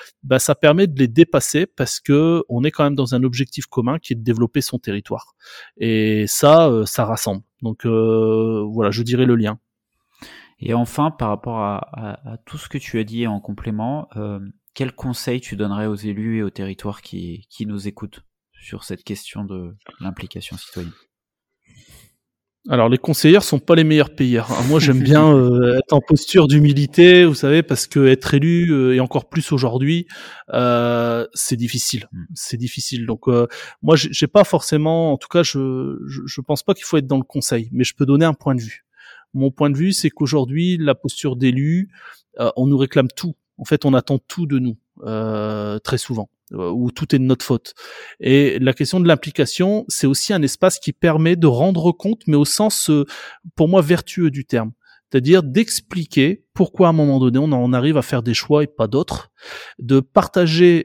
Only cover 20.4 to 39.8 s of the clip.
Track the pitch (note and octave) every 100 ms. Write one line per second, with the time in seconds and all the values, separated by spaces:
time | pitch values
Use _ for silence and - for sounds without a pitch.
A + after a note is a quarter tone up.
20.4 | - F#2 - - E2+ - _ _ _ _
21.4 | _ _ _ _ _ - _ _ _ _
22.4 | _ _ - B2+ A#2 B2+ - D3+ D3+ G3
23.4 | - C#3+ - E3 D#3 D3+ C#3 - B2+ A#2
24.4 | A2+ A#2 B2 D#3 D3 C3 C3 D3+ D#3 C#3
25.4 | B2 B2 B2 B2+ - C#3+ - D#3 - F#3
26.4 | D3 D3 D3 C#3 C#3+ - F3 F3+ E3+ C#3
27.4 | C#3 D#3 D#3+ C3 - D3 C3+ C3 - C#3+
28.4 | D#3 E3+ E3+ C#3+ B2+ B2+ B2+ C#3 - D#3+
29.4 | - C#3 B2+ B2+ C#3 E3+ E3+ - - -
30.4 | - - B2 A#2+ A#2+ A#2+ A#2 A#2 A#2 -
31.4 | - A#2+ A#2 B2 - G#2+ - F#2+ D#2+ E3
32.4 | - A#2 B2 - - B2 A2+ A2 - A#2+
33.4 | A#2+ - - - C#3+ D#3 D3 D3 D3 G#3
34.4 | F#3 D#3+ - D#3 D#3 E3 D#3+ C#3 - F3
35.4 | E3+ C#3 C3+ C3 C3+ C3+ C#3 C#3 C#3+ -
36.4 | C3 D3 - F#3+ - D#3 C3+ C#3 C3 C#3+
37.4 | - A#2+ A2+ B2+ B2+ - C#3 C#3+ E3 D3
38.4 | D3+ B2+ A2+ - _ _ - - _ C3+
39.4 | C3+ C3+ D3 C#3